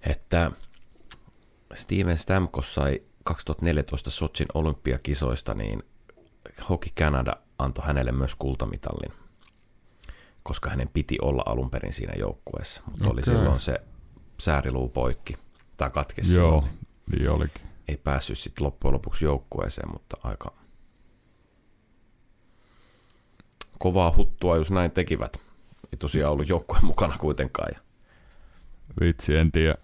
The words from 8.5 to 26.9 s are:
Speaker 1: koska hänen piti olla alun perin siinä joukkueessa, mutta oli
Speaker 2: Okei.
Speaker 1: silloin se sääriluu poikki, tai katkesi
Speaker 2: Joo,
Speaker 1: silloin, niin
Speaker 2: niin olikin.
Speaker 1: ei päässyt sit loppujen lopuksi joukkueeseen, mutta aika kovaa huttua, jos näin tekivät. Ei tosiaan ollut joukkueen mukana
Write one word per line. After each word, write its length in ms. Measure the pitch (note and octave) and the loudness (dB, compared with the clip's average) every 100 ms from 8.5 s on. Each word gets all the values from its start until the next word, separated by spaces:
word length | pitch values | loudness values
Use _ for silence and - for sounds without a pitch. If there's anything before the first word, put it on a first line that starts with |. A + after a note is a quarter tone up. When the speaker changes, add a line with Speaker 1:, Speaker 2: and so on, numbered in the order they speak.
| C2 A1+ G1+ - G1+ G1+ - - _ - _ _ _ _ _ - - - - | -4 -4 -6 -8 -8 -10 -14 -20 _ -20 _ _ _ _ _ -20 -20 -20 -20
Speaker 1:
koska 280 | - - - | -10 -6 -4
hänen 180 | - B1+ | -4 -2
piti 300 | - D2 - | -2 -2 -2
olla 200 | C#2 C2+ - | 0 0 -2
alun 240 | A#1 B1+ | -2 -2
perin 220 | B1+ - | -4 -6
siinä 200 | - G1+ G1+ | -8 -8 -4
joukkueessa, 640 | G1+ - - - - - - | -6 -6 -10 -12 -10 -12 -12
mutta 200 | - G2+ | -2 0
oli 100 | - | 2
Speaker 2:
Okei. 140 | C#2+ | 2
Speaker 1:
silloin 260 | A#2+ F2+ C2 | 4 4 2
se 200 | - C2+ - - - - - - | 0 -4 -6 -20 -20 -20 -20 -6
sääriluu 480 | - D2 C2+ B1+ B1+ | 0 0 0 -2 -2
poikki, 460 | B1+ B1+ B1+ - - - _ _ - | 0 0 0 -4 -12 -14 _ _ -6
tai 140 | C2+ | -4
katkesi 440 | - C#2+ - F2+ | -2 -4 -2 2
Speaker 2:
Joo, 260 | F2+ E2+ D#2 | 6 6 6
Speaker 1:
silloin, 180 | C#2+ - - _ - | 2 -4 -14 _ -6
niin 80 | - | -2
Speaker 2:
niin 120 | - | 0
olikin. 320 | D2+ D2 - - - - | 0 -2 -6 -20 -18 -8
Speaker 1:
ei 80 | D2+ | -6
päässyt 420 | - C#2 - - | -2 -4 -4 -8
sit 220 | - - | -10 -4
loppujen 340 | C#2+ - C#2 | -4 0 2
lopuksi 300 | C2 - - | 2 2 0
joukkueeseen, 680 | D2+ C2+ - - G1+ - - | 2 0 -4 -8 -6 -6 -10
mutta 240 | G1+ _ - | -12 _ -10
aika 280 | - G1+ - - - - - _ _ _ _ _ _ _ _ _ _ _ _ _ _ _ _ _ _ _ _ _ _ _ _ _ _ - - - | -10 -10 -12 -16 -20 -20 -20 _ _ _ _ _ _ _ _ _ _ _ _ _ _ _ _ _ _ _ _ _ _ _ _ _ _ -16 -16 -2
kovaa 360 | F#2 F#2 E2+ - | 0 4 6 8
huttua, 400 | - - F2+ E2 | 8 6 2 2
jos 140 | D#2+ | 2
näin 200 | F#2+ F2 | 2 2
tekivät. 500 | - F2+ - - - - - - - - | 0 -2 -2 -4 -10 -18 -20 -20 -20 -14
Ei 40 | - | -8
tosiaan 340 | D2+ D#2+ D2 | -4 0 0
ollut 160 | D2 D2 | 0 0
joukkueen 360 | F2 - - | -2 2 8
mukana 320 | F#2+ | 8